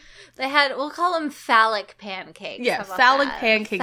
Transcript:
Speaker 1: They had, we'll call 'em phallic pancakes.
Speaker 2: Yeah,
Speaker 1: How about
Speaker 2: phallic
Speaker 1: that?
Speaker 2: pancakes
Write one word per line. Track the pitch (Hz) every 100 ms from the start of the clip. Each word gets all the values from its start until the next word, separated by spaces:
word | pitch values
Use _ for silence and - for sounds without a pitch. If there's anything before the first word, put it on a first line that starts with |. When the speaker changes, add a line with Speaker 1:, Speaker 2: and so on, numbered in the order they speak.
| - - - -
Speaker 1:
They | 262
had, | 285 277 247
we'll | 294
call | 320 349
'em | 330 302
phallic | - - 226 220 214 196 -
pancakes. | 202 190 156 - 180 - 247
Speaker 2:
Yeah, | 175
Speaker 1:
How | 202
about | 185
Speaker 2:
phallic | 254 277 277
Speaker 1:
that? | 143
Speaker 2:
pancakes | 233 214 214 190